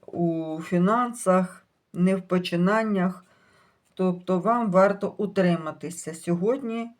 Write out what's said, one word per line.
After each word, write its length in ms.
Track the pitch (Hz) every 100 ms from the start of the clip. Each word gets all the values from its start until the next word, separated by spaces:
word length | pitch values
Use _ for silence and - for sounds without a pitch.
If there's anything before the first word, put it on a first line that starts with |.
| -
у 540 | - 170 165 160 160
фінансах, 1000 | 165 180 185 233 240 233 185 185 185 - _ _ _
ні 220 | 170 180 190
в 60 |
починаннях. 1040 | - 180 180 170 180 220 220 196 185 - _ _ _ _ _ _ _
Тобто 460 | - 185 180 - 185
вам 320 | 202 240 220
варто 440 | 180 202 196 196 -
утриматися. 960 | 208 202 180 165 156 143 147 - 156
Сьогодні 800 | 160 - 175 202 277 254 226 233